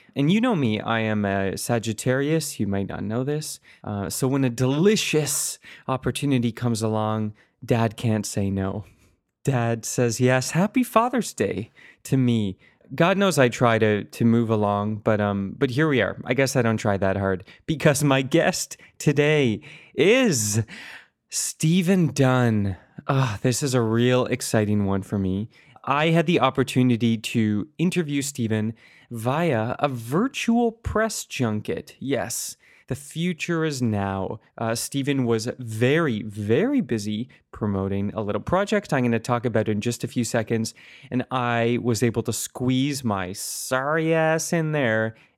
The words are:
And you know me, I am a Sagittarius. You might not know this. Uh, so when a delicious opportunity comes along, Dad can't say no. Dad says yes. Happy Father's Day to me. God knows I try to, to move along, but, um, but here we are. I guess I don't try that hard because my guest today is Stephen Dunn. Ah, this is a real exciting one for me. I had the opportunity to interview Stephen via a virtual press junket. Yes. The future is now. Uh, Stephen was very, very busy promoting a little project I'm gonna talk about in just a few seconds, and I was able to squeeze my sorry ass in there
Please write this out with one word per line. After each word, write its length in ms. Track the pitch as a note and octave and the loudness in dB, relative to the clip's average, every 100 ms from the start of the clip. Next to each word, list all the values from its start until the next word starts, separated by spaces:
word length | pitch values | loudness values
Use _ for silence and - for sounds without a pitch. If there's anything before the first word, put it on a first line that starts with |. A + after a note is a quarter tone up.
| _ - | _ 0
And 120 | C#3+ | 2
you 120 | G#3 | 4
know 120 | B3+ | 2
me, 280 | F#3+ B2 G#2+ | 2 2 0
I 180 | - A2+ | 0 0
am 240 | A2 G#2+ | 0 0
a 320 | G2+ G2 G2 - | 0 0 -2 -2
Sagittarius. 1040 | - A#2+ A2 G#2 C3 C3 C#3+ D#3+ D#3 - | -2 -2 -2 -4 -2 0 0 -2 -2 -4
You 80 | G2 | -2
might 220 | G2 G2 | -2 -4
not 160 | D#2 G2 | -6 -6
know 180 | A2+ | -4
this. 380 | C3+ D3+ D3+ - _ - G2+ | -4 -4 -6 -12 _ -14 -8
Uh, 240 | G2+ G2 | -6 -6
so 180 | - C3 | -2 0
when 160 | C#3 | 2
a 60 | C3 | 0
delicious 1080 | A#2 B2+ C#3+ G3 A3 - D3+ C#3 - - - - - - | 0 0 4 4 2 0 0 0 -2 -6 -8 -16 -12 -6
opportunity 640 | C3 - - C#3+ C3 A#2 | -4 -2 -2 0 2 0
comes 300 | A2 A#2+ A2+ | -2 -2 0
along, 540 | A2 A2 G#2+ A2 G#2+ - _ _ | 0 0 0 -2 -4 -8 _ _
Dad 320 | B2 A#2+ A2+ - | 0 2 2 0
can't 300 | A#2 G#2+ G2+ | 0 0 -2
say 240 | - G2 | -2 -2
no. 340 | G2 F#2+ G#2 - _ _ _ _ _ - | -2 -2 -6 -10 _ _ _ _ _ -2
Dad 380 | B2+ A#2 A#2 | 0 0 -2
says 380 | - - A#2+ A2 | -4 0 0 2
yes. 300 | B2 C3 B2+ | 4 2 2
Happy 320 | D#3+ G3+ C4 | 0 2 2
Father's 500 | B3 A3+ A#3+ B3 - | 2 2 2 0 -2
Day 360 | - F#2+ F#2+ A2 _ - _ | -2 -2 -2 -8 _ -20 _
to 120 | - C3+ | -2 2
me. 420 | B2 A#2 G2+ F#2 _ _ - C3+ | 2 2 0 -6 _ _ -8 0
God 220 | E3+ G3 | 2 4
knows 200 | G3 D3+ | 2 4
I 120 | B2+ | 4
try 280 | - A#2+ A2 | 4 2 4
to, 280 | A2 G#2 - | 4 2 -2
to 180 | - | 0
move 260 | A#2 A#2 A2 | 2 4 2
along, 520 | A2 G#2 G2+ G#2 G#2+ | 0 2 0 -2 -2
but, 160 | A2+ G#2+ | 0 2
um, 340 | G#2 G2+ G2 - | 0 0 -4 -2
but 120 | C#3 | -2
here 200 | B2 D#3+ | 0 2
we 100 | C3 | 2
are. 160 | F#2 - | 0 -2
I 100 | - | -4
guess 220 | C3 C3+ C3+ | 0 0 2
I 60 | |
don't 160 | A2+ A2 | 2 2
try 180 | A2 G2 | 0 0
that 220 | F#2+ G2 | 0 0
hard 260 | F#2+ F#2+ - - - | 0 -2 -6 -12 -6
because 400 | D#3+ D#3+ C#3+ D3 | 0 2 4 2
my 160 | C3+ | 2
guest 560 | C3+ D#3+ D#3+ F3 - - - - | 2 2 2 0 -6 -14 -20 -4
today 600 | D#3 C#3+ D3 D3+ B2+ G#2 - - - - | 0 2 4 4 2 0 -6 -20 -8 0
is 680 | E3 B3+ B3 C3+ G#2+ G#2+ A2 - - - - _ _ | 4 4 4 2 0 -2 -4 -8 -18 -20 -20 _ _
Stephen 840 | - - - D#3+ F3+ F3 F#3+ D#3 | -8 -6 -2 2 2 4 2 2
Dunn. 640 | - C3 B2+ A#2+ G#2+ G2 F#2+ _ - - | 2 4 4 4 2 0 -4 _ -10 -2
Ah, 280 | C3+ B2+ G2+ | 0 0 0
this 200 | C3 A#2+ | -2 0
is 120 | C#3+ | 0
a 80 | B2 | 0
real 460 | A2+ A#2 B2 B2+ A#2+ | 2 4 4 4 2
exciting 580 | B2 - A2+ G#2 G#2 G2 | -4 0 0 2 2 2
one 160 | G2 | -2
for 180 | F#2+ G#2 | -2 -2
me. 300 | F#2+ F#2+ A2 _ _ - | 0 -2 -4 _ _ -10
I 280 | - C#3+ D#3+ | -2 0 2
had 140 | E3 E3 | 2 4
the 140 | E3 | 4
opportunity 800 | C3 C3+ B2+ C3+ B2+ A#2 A#2 A2+ | 2 2 0 2 4 4 2 0
to 500 | - A#2+ G#2+ G#2 - - | -2 0 2 0 -4 -2
interview 440 | F3 F3+ D3+ C#3+ | -2 0 -2 -2
Stephen 520 | C#3 - A2 A2 A2 A2+ - - - | -4 -4 -2 0 -2 -6 -16 -20 -14
via 640 | A#2 A2+ D3 E3+ A#2 A2+ - | -6 -2 0 0 0 -2 -2
a 120 | C#3+ | -4
virtual 840 | B2 A2+ D3+ C4 - - A#3 A#3 | -4 -2 0 0 -2 0 2 2
press 540 | A3+ - G#3+ A3 - - | -2 -4 -2 -2 -6 -8
junket. 720 | - A#2+ G#2+ - E2 - - | -4 -2 -2 -4 -8 -10 -10
Yes. 560 | B2+ B2 F2+ - - - _ _ - | -4 -4 -4 -6 -10 -14 _ _ -10
The 80 | C3 | -10
future 680 | - D#3+ F3 E3+ - E3 | -10 -6 -4 -4 -4 -2
is 180 | D#3+ C3+ | -2 -2
now. 600 | A#2+ G#2 G2 G2 F#2 G#2+ _ - | -2 0 -2 -4 -6 -8 _ -6
Uh, 180 | A2+ A#2 | -4 -4
Stephen 480 | - C#3 C#3 C#3 | -4 -4 -2 0
was 240 | A#2+ A2+ A#2 - | 0 0 -2 -8
very, 640 | A#2+ A2 B2 D#3 D#3+ G#2+ | -6 0 2 2 2 -2
very 580 | G#2+ G#2 G2+ B2 A#3+ C#4+ | -6 -4 0 2 2 0
busy 480 | D3+ A2+ G2+ G#2+ B2+ - _ | 0 -2 -2 -6 -8 -14 _
promoting 600 | - G#2+ G2 F#2+ G2 G2+ | -6 -2 0 0 -2 -4
a 80 | - | -4
little 200 | G#2 G#2 | -6 -6
project 500 | - F3+ G3+ G#3 - | -2 0 0 -2 0
I'm 120 | C#3+ | 0
gonna 160 | B2 A#2 | 2 0
talk 260 | - A#2+ A#2 | 0 -2 0
about 240 | A2 G#2+ | 0 0
in 100 | G#2 | -2
just 240 | A#2+ A#2 | -2 -4
a 40 | A#2 | -4
few 180 | - A2+ | -4 -2
seconds, 480 | A#2+ A2 A2+ A2+ - - - - | -2 0 -2 -4 -8 -20 -20 -10
and 160 | - - | -8 -4
I 480 | B2+ A#2+ A#2 A#2 A#2+ | -4 0 2 2 0
was 220 | A#2+ A2 | 0 0
able 200 | A#2+ A2+ | 0 0
to 100 | A2 | -4
squeeze 680 | A2 - - B2+ B2+ C#3 C#3+ | -4 -6 -4 0 0 0 -2
my 300 | B2 G2 F#2 | -2 -2 -4
sorry 840 | G2+ - - - C3 C#3 D#3+ D#3+ | -8 -10 -8 -4 -2 0 0 0
ass 380 | E3 D#3+ D#3+ - | 2 2 0 0
in 220 | E3+ D#3 | -2 0
there 420 | D3+ B2 A2 A2 - _ | 0 2 2 0 -6 _